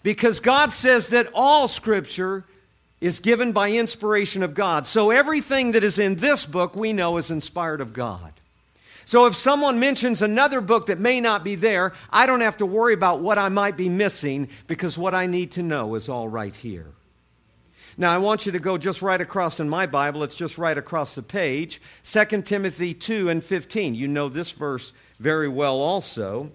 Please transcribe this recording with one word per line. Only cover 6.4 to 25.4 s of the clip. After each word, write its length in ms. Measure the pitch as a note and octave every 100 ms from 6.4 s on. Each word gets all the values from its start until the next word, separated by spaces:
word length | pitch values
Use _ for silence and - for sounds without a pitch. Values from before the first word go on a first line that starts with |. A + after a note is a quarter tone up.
book 320 | D3 F3+ E3+ F#3+
we 160 | A3
know 240 | G#3 E3+ E3+
is 140 | D#3+
inspired 500 | D#3+ - F3+ E3 D#3
of 140 | A#2+
God. 400 | G#2+ A#2+ F2+ E2 D2+ _ _ _ _ _ - -
So 180 | A#3
if 100 | A#3+
someone 460 | F3+ C4 C#4+ C#4+ A#3+
mentions 400 | C4+ C4+ B3 F#3+
another 400 | G#3 A3 C#4+ C4+
book 240 | F#3+ A#3 -
that 120 | F3
may 240 | A3+ B3+
not 200 | A#3 G3+
be 120 | E3+
there, 400 | G3 A3 F#3+ F#3 - -
I 160 | G#3 C4
don't 160 | B3+
have 160 | A3+ -
to 80 | G3
worry 260 | G#3 A#3
about 280 | G#3 F#3 D3+
what 180 | F3 G#3
I 100 | G3
might 300 | G3 G3+ E3
be 100 | F3+
missing, 600 | F3+ G3+ - C#3+ C3+ C3+ - -
because 320 | E3 F3+ E3
what 160 | F#3
I 120 | F#3 F3+
need 260 | F3+ F3+
to 100 | F3+
know 320 | E3+ D3 A2
is 160 | A2 G#2+
all 180 | B2 A2+
right 260 | A2 G2+
here. 340 | F#2+ A#2 F2+ D#2+ - _ _ _ _ _ _ _ _ - -
Now, 160 | F3
I 60 | F3
want 260 | G3+ G#3+
you 60 | G3+
to 80 | F3+
go 180 | E3+ F3+
just 260 | E3 F3+
right 180 | F#3+ F#3
across 400 | F3+ F#3+ E3+ -
in 80 | D3+
my 180 | E3 F#3
Bible. 380 | C#3 C#3+ D3
It's 100 | D3
just 240 | - E3+ -
right 180 | E3 D3
across 380 | C#3 E3 C#3
the 80 | -
page. 580 | A2+ G3+ E3 C3+ F3 - - -
Second 420 | - G#3+ G#3 G#3
Timothy 480 | G3+ G3+ F#3+ D3 F3
two 360 | E3 - A3 F3+
and 160 | E3
fifteen. 500 | D#3+ F#3 - A3 E3+
You 140 | A2+ C#3
know 200 | D3 C#3+
this 220 | C#3 E3+
verse 420 | - D3 B2+ - _ _ _
very 260 | C3 D#3